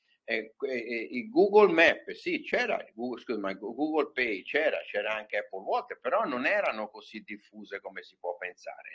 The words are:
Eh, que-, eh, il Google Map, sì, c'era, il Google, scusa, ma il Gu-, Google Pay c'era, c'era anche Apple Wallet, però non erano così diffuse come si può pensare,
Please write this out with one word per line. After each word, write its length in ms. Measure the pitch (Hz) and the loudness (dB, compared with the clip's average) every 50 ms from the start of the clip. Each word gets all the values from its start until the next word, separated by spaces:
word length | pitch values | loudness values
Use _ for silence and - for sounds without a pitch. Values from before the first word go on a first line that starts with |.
| _ _ _ _ _ | _ _ _ _ _
Eh, 300 | - 113 113 - - - | -4 -4 -4 -4 -6 -10
que-, 140 | _ - 131 | _ -6 -4
eh, 380 | 131 120 113 113 120 117 110 - | -4 -4 -4 -4 -6 -6 -6 -6
il 180 | 127 123 113 110 | -6 -8 -8 0
Google 440 | 117 156 196 202 196 214 208 190 165 | 4 4 4 8 8 8 8 8 8
Map, 400 | 165 170 151 110 - - - 92 | 8 6 6 6 4 -2 -10 -12
sì, 300 | - - - 175 - - | -8 -4 -4 -4 -4 -2
c'era, 340 | - - 214 247 233 - | -2 -2 0 0 0 -2
il 160 | - - - _ | -2 -4 -8 _
Google, 260 | - 120 127 117 - | -8 -6 -6 -6 -8
scusa, 200 | - - 120 104 | -6 -6 -4 -4
ma 100 | 98 95 | -2 -4
il 80 | 98 98 | -4 -6
Gu-, 160 | 104 110 117 | -8 -8 -4
Google 380 | 123 151 156 156 156 143 - - | -2 -2 0 2 0 0 0 0
Pay 300 | - 123 117 104 92 - | -2 0 0 0 -4 -6
c'era, 360 | - - 147 160 147 104 82 - | -2 0 2 2 2 0 0 -4
c'era 320 | - - 104 104 107 110 | -4 -4 -4 -2 -2 -2
anche 220 | 107 107 - - 104 | -4 -4 -4 -4 -4
Apple 220 | - - - 95 | -4 -4 -10 -10
Wallet, 380 | 101 120 208 247 233 - - - | -4 -2 -2 -2 -2 -4 -10 -6
però 220 | - 123 160 202 226 | -2 0 0 2 0
non 240 | 180 131 123 131 | 0 -2 0 0
erano 420 | 160 196 208 185 151 117 110 107 - | 2 2 2 2 0 0 -2 -6 -8
così 340 | - 107 - - - 110 98 | -8 -14 -18 -14 -14 -14 -12
diffuse 580 | 104 107 101 - _ 104 107 104 95 101 98 | -12 -14 -16 -16 _ -20 -18 -14 -12 -12 -10
come 220 | - 95 95 92 90 | -10 -10 -12 -14 -16
si 140 | - - | -16 -20
può 200 | _ - 87 87 | _ -8 -8 -6
pensare, 540 | - 92 90 90 - - 80 - - - - - | -6 -8 -12 -12 -12 -14 -14 -14 -14 -16 -14 -12